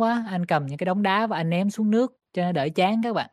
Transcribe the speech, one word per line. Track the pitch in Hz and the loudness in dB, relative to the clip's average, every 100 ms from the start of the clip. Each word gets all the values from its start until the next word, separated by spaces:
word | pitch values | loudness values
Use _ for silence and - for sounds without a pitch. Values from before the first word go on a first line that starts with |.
quá, | 226 233 226 | 0 0 -2
anh | 185 175 | -4 0
cầm | 160 139 | 0 -2
những | 147 | -4
cái | 180 | -2
đống | 190 | 0
đá | 196 196 226 | 2 2 0
và | 165 | -2
anh | 165 | 0
ném | 170 202 | 0 0
xuống | 214 214 | 0 0
nước | 220 254 - _ | 2 0 -4 _
cho | - | -4
nó | 175 | -2
đỡ | 165 139 | 0 0
chán | 160 185 226 | 2 2 2
các | 233 | 0
bạn. | 190 123 | -2 -4